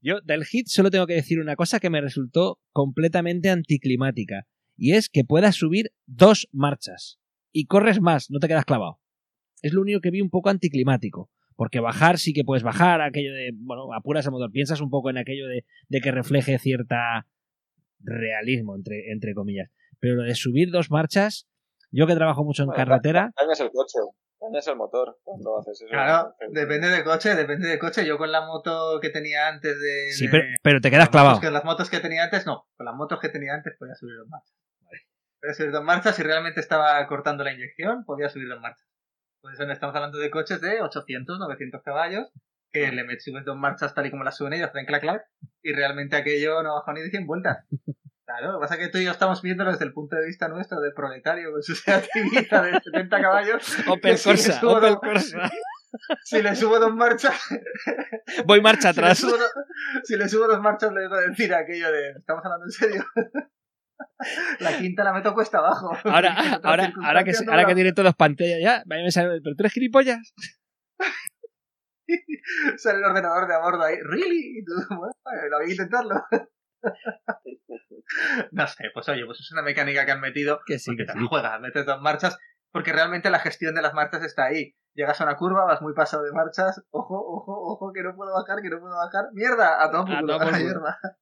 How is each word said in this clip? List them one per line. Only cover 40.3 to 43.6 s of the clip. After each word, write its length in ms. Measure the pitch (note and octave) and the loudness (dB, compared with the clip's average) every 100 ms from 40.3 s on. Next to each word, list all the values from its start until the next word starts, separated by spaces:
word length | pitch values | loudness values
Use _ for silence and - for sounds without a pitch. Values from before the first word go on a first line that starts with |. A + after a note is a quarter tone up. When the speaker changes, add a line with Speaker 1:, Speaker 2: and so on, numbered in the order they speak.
Speaker 3:
coches 300 | D#3+ D#3 C#3 | -4 -6 -6
de 220 | E3+ A3+ | -4 -2
ochocientos, 560 | E3 D3 - B2+ B2+ F3+ | -4 -6 -10 -10 -10 -10
novecientos 420 | E3+ C#3 C3 C#3 | -10 -10 -12 -12
caballos, 440 | - C#3+ E3+ G3 C4+ - _ _ _ | -6 -2 -2 -4 -10 -16 _ _ _
que 180 | D3+ C#3 | -2 -2
le 100 | B2 | -4
met-, 160 | B2 A#2+ | -8 -10
subes 240 | - C3+ | -12 -12
dos 120 | C3+ | -10
marchas 380 | C#3 | -4